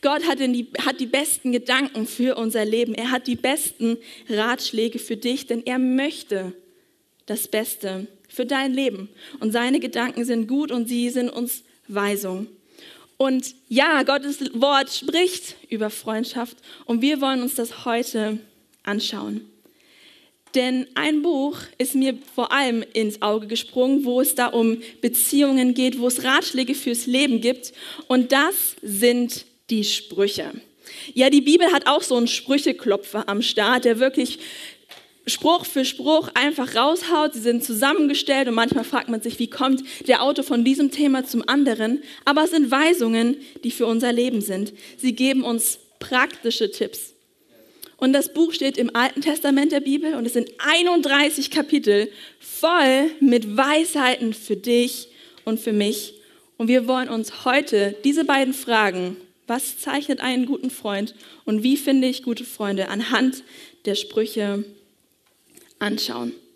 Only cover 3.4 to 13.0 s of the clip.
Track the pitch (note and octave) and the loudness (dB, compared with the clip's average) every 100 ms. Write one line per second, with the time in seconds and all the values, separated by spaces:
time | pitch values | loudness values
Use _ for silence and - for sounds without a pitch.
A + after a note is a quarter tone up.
3.4 | B3 C#4 - - A3+ A#3 - - - G#3 | -2 -2 -4 -4 -2 -2 -8 -20 -6 -2
4.4 | A3 B3+ - A3 A#3 A#3 - A3 A#3+ C4+ | -2 -2 -4 -2 -2 -4 -8 -6 -4 -4
5.4 | - A#3 A#3+ B3+ B3+ B3+ C#4+ - - G3 | -4 -6 -4 0 2 2 0 -6 -6 -6
6.4 | F#3 F3+ _ _ _ _ _ _ - A3+ | -6 -12 _ _ _ _ _ _ -8 -8
7.4 | - G#3+ A3+ - G3 F#3+ G#3 _ _ - | -4 -4 -4 -6 -8 -8 -10 _ _ -6
8.4 | A#3+ C4+ C4+ B3+ C4+ G3 G3 - - C#4+ | -2 0 0 0 -2 -2 -12 -18 -20 -6
9.4 | A3 A3+ A#3+ C#4 B3 - A#3+ A#3+ A#3+ A#3 | -2 0 0 0 -2 -4 -4 -4 -2 -2
10.4 | A3 C4+ D4+ B3 A#3 A#3+ A#3+ B3+ B3 - | 0 -2 -2 -4 -2 -2 -2 -2 -4 -4
11.4 | B3 - _ _ - G3+ G3+ G3+ G3 F#3 | -8 -8 _ _ -8 -4 -2 -2 -4 -8
12.4 | A3 - _ - - - | -10 -14 _ -20 -20 -20